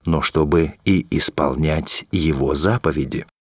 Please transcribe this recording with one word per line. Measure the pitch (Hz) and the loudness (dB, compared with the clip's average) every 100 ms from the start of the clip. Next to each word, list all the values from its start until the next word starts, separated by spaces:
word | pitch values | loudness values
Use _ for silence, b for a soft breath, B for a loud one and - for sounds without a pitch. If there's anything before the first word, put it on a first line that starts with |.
| - | -2
но | 80 | 0
чтобы | - 80 76 85 80 - | 0 0 2 2 0 -2
и | - 92 - | 0 0 0
исполнять | 80 - - 71 67 78 78 - - - | -2 -2 0 -2 0 0 0 -2 -4 -2
Его | 92 80 69 67 71 | -2 0 0 0 2
заповеди. | 85 123 - 73 69 - - _ | 0 0 0 -2 -4 -6 -10 _